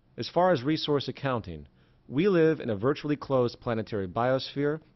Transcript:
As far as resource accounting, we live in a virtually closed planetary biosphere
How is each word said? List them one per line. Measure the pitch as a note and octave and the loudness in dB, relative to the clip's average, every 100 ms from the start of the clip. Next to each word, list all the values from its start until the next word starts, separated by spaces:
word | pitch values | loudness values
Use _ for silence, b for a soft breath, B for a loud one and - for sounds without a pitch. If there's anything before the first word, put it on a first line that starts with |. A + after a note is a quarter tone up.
| _ - | _ -10
As | B2 | -4
far | E3+ F#3 | 2 4
as | D#3 | 4
resource | C3 D#3 - C#3+ B2+ | 2 0 0 0 -2
accounting, | - C3+ B2 F#2+ D#2 D2 b b b b | -6 -2 -4 -4 -12 -14 b b b b
we | C3 G3+ | 0 4
live | F3 D#3+ D#3 | 6 4 2
in | A#2+ | -2
a | G2+ | 0
virtually | A#2+ C#3 D3 D3 | 0 0 -2 -4
closed | - C3+ A#2+ - | 0 2 2 -2
planetary | B2 A2 G#2+ G#2+ F#2+ | -4 -4 -2 -4 -4
biosphere | G2 B2 C3 - C#3 C#3+ D#3 - | -2 0 0 -2 -4 -2 -2 -8